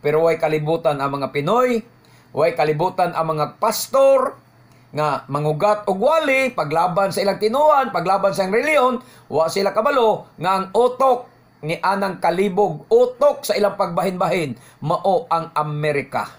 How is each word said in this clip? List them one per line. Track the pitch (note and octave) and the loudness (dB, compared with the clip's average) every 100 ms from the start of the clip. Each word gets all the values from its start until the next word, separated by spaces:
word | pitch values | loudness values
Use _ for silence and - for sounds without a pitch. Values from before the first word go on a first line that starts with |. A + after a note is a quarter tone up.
Pero | D3 D3+ E3 | 0 2 2
way | E3 | 2
kalibutan | D#3+ D#3 D3+ E3 D#3 C#3+ | 0 -2 -2 -2 0 -2
ang | C#3 | -2
mga | C#3 C3+ | -4 -4
Pinoy, | C#3+ C#3+ A3+ B3+ A#3 - _ _ _ _ | -4 0 2 2 0 -6 _ _ _ _
way | B2+ D#3+ E3 | -2 -2 0
kalibutan | D3+ D3+ F3+ F3+ F3 | -2 0 -2 0 -2
ang | E3+ D#3+ D#3 | -2 -4 -2
mga | D3 - | -4 -2
pastor | G#3+ G#3+ - C4+ C4+ C4+ C4+ - _ _ _ _ _ C#3+ | -2 -2 -2 4 4 4 2 -6 _ _ _ _ _ -4
nga | D3+ C3+ - | -2 -2 -4
mangugat | C#3+ D3+ D3+ G3+ G#3 - | -4 -2 0 0 0 -2
og | G3 | 0
wali | B3 D#4+ D4+ C4 C4 - | 2 2 2 0 0 -2
paglaban | D3+ D#3+ F3 F3 G3 | -2 0 0 0 -2
sa | F#3 | 0
ilang | G3 F#3+ | -2 0
tinuan, | G#3+ B3+ D4+ C#4+ B3+ | -2 2 4 4 2
paglaban | F3 E3+ G3 G3 | -2 0 0 0
sa | F#3 F#3 | 0 0
ilang | G#3+ | 0
reliyon. | D4 D4+ B3+ A#3+ - - _ | 2 2 2 0 -8 -20 _
Wa | D3+ E3 | -2 0
sila | G3 G3 G3 | 0 0 0
kabalo | C#4+ C#4 A3+ F#3+ - - | 0 2 2 2 -6 -6
nga | F3 F#3+ | -2 -2
ang | F#3 | 0
utok | - B3 B3 C4+ B3 - _ _ _ D3+ | 0 0 2 2 2 -2 _ _ _ -8
ni | E3 | -2
anang | F3+ G3 G3 F3 | -2 0 -2 -2
kalibog, | F3+ F3 G3+ F3+ G3+ D3+ - | -2 0 0 2 0 -2 2
utok | A#3 B3 B3 C#4+ C#4 | 2 2 2 0 0
sa | - - | -4 0
ilang | G3+ - | 0 0
pagbahin-bahin, | F#3+ E3+ F3+ F3+ F#3 F#3 D3 A#2 - - | -4 -2 -2 -2 -2 0 -4 -8 -16 -10
mao | D3 F3 G3 F#3 - | -4 -2 0 -2 0
ang | E3 D#3+ | -4 -2
Amerika. | D3+ D3+ D3 D3+ C#3+ C3 A#2 G#2 | -4 -4 -4 -2 -2 -4 -8 -8